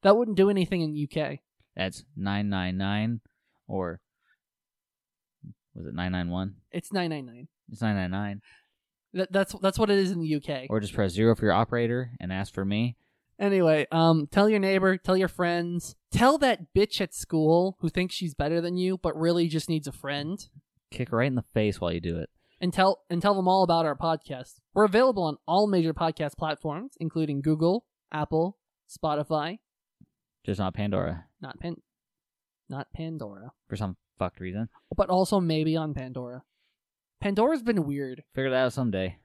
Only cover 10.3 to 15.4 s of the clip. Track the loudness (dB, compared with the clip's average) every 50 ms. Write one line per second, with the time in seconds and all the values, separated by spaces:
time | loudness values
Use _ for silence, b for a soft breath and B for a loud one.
10.3 | -2 -2 -2 -6 -8 -8 -6 -2 -2 -2 -2 -2 -2 0 -2 0 2 4 4 4
11.3 | 6 4 4 4 4 4 2 2 0 -2 0 0 -2 -2 -4 -6 -10 -10 -8 -6
12.3 | -4 -4 -6 -6 -6 -4 -2 -2 0 0 0 -2 -4 _ _ _ _ _ _ _
13.3 | _ _ -2 0 2 4 4 4 4 4 2 0 2 4 4 6 4 4 2 0
14.3 | 2 4 4 4 4 2 2 2 2 2 2 2 0 0 _ 0 2 2 2 0
15.3 | -2 -2